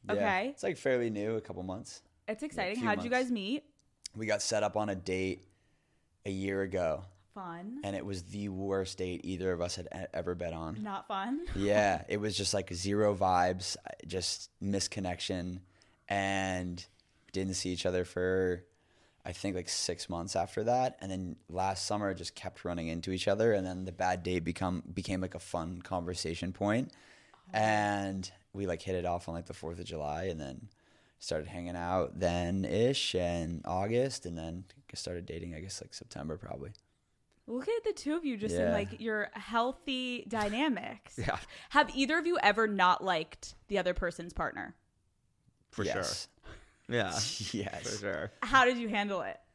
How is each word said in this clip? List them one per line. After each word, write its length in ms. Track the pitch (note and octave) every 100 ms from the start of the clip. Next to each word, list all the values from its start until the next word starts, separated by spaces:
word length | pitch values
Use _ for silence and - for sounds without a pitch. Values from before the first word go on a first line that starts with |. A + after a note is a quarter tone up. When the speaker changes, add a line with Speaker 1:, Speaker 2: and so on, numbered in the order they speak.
| -
Speaker 1:
Yeah. 60 | G#3
Speaker 2:
Okay. 320 | G3+ F#3+ A#3+
Speaker 1:
It's, 120 | C#4+
like, 140 | - D3+
fairly 320 | C3+ B2+ A#2
new, 280 | G#2 G#2 A2
a 40 |
couple 220 | G#2+ F2+
months. 400 | F#2 F2+ - - _ _ -
Speaker 2:
It's 120 | G#3+
Speaker 1:
Like, 100 | D4
Speaker 2:
exciting. 240 | - F#3 A3
Speaker 1:
few 80 | A3+
Speaker 2:
How'd 180 | G#3
you 60 | A#3
Speaker 1:
months. 140 | B3+ B3+
Speaker 2:
guys 40 |
meet? 320 | A#3 G3 D4 - _ _ _ -
Speaker 1:
We 100 | G#2+ G#2+
got 140 | G#2
set 200 | - G#2+
up 140 | G#2 G#2+
on 120 | G#2
a 40 |
date 520 | F#2+ F#2 F#2 F#2+ - - _ _ _ _ _ _ _ G#2
a 40 |
year 300 | F#2+ F#2+ G2
ago. 420 | G2 F#2 E2 D2+ F#2 - _
Speaker 2:
Fun. 460 | G#3 F#3 E3+ G3 C4
Speaker 1:
And 120 | - G3
it 100 | G2+
was 160 | F#2+
the 260 | F2 G#2 G2+
worst 480 | F#2 G2 G2 F#2+ -
date 240 | F#2 F2
either 260 | - F2+ F#2
of 80 | E2+
us 140 | F2 F#2
had 120 | F2
e-, 120 | - F#2+
ever 200 | - E2+ F2
been 180 | E2+
on. 280 | E2 D#2+ A3
Speaker 2:
Not 240 | G#3 G3 -
fun. 360 | G3 G3+ C#4+ F4
<laughs> 40 | -
Speaker 1:
Yeah, 460 | G2+ G#2 G2+ F2+ -
it 100 | G#2
was 160 | G#2 F#2+
just, 180 | G2
like, 180 | G2+ F#2
zero 420 | F2 G2 G#2 G#2
vibes, 640 | G2+ F#2 F2+ F2+ F#2 F#2+ - - - -
just 420 | F#2 F2 - - _
misconnection, 960 | G2 G2 - - F#2 F2 - F#2 F2+ F2+ - _ _ _ -
and 760 | G2+ G2 G2 F#2+ F#2 F2+ E2+ - _ _ _ -
didn't 220 | F#2+ F#2+
see 160 | F#2 F#2
each 160 | F2+ F#2
other 180 | F#2
for, 600 | F2+ - F#2 F#2 F#2 F2 - _ _ _ _ _
I 80 | -
think, 240 | F2+ G2 F2+
like, 120 | E2+
six 400 | - - E2+ -
months 280 | E2+ F#2 -
after 280 | F2+ -
that. 320 | A2 B2 B2+ -
And 100 | G2
then 260 | F#2+ F#2 - -
last 380 | F2 F#2+ F#2+ -
summer 280 | G#2 G2+
just 200 | F2+ -
kept 300 | - F#2+ -
running 240 | F2+ F2 E2
into 220 | E2 F2+
each 160 | F#2 G2+
other, 240 | G2 A2+
and 140 | G2+ F#2
then 180 | F#2
the 80 | F#2
bad 300 | E2+ F#2 F2+
date 220 | F2 F2+
become, 380 | E2+ E2+ F#2 F2+ -
became, 280 | F2 F#2 F#2
like, 140 | F#2
a 60 | F2
fun 420 | - F2 E2 F2+
conversation 680 | F2 F#2 E2+ F2 D#2+ E2+ F#2
point. 400 | - G2+ A2 - - - - - - -
Speaker 2:
Oh. 20 | G#2+
Speaker 1:
And 720 | A2 G#2+ G#2 G2+ G2 F#2+ F2+ - _
we, 140 | G2+ G2
like, 160 | E2+
hit 120 | -
it 100 | F#2 F2
off 220 | F2 -
on, 60 |
like, 120 | E2 E2
the 80 |
fourth 240 | - D#2+ E2+
of 60 |
July, 400 | - E2 D2 D2+
and 160 | F#2+ D#2+
then 280 | C#2 B1+ A2 _ _ _ _ _
started 300 | - D#2+ F2
hanging 260 | F2+ F2 F2
out 420 | F2 F#2 E2 -
then-ish 960 | F2+ F2 F2 F#2+ F#2+ F#2+ A#2+ C3+ -
and 480 | F2+ F2 F2 E2 E2
August, 600 | - F2+ G2+ A#2+ C3+ B2 F2
and 100 | E2
then 260 | E2 E2+ F#2+ - -
started 320 | - - F2 F2+
dating, 280 | E2 F2
I 60 | E2
guess, 200 | F#2 -
like, 120 | -
September 420 | - - - D2+ D#2
probably. 340 | - C#2 C2+ - _ _ _ _ _ _ -
Speaker 2:
Look 220 | A#3+ C4
at 160 | A#4
the 80 | A4+
two 220 | - C#4+
of 100 | D#4+
you 120 | D4+ A3
just 180 | G#3
in, 60 | F3
Speaker 1:
Yeah. 100 | F3+
Speaker 2:
like, 280 | - G3 -
your 280 | A3+ G#3+ G#3
healthy 920 | - G3+ A3+ A#3+ C4 - C4 B3+ B3 -
dynamics. 920 | A3 G#3 A3 D4+ G#3 - A#3 - -
Speaker 3:
<laughs> 0 |
Yeah. 200 | - - - - -
Speaker 2:
Have 200 | C#4+ D4 C4
either 220 | C4+ E4
of 80 | E4
you 120 | F4
ever 240 | G3+ G#3 A3
not 340 | G3+ F3+ -
liked 520 | F#3+ E3+ E3 - - - _
the 100 | G3+
other 140 | F3+
person's 380 | F3+ F3+ E3+ F3
partner? 440 | E3+ D#3+ - F2 - _ _ _ _ _ _ _ _ _
Speaker 3:
For 120 | -
sure. 100 | F#2+ G2
Speaker 1:
Yes. 320 | D#2 - - _ - - - _ -
Speaker 3:
Yeah. 240 | A#2+ F#2+
Speaker 1:
<laughs> 400 | F2 G#2+ - G#2
Yes. 300 | G#2 G2 -
Speaker 3:
For 160 | G#2 G#2
sure. 340 | G2+ E2 G2+ -
Speaker 2:
How 220 | A3+ C4
did 120 | B3+ B3
you 100 | A3+
handle 340 | G#3 G3+ F#3+
it? 160 | G2 - _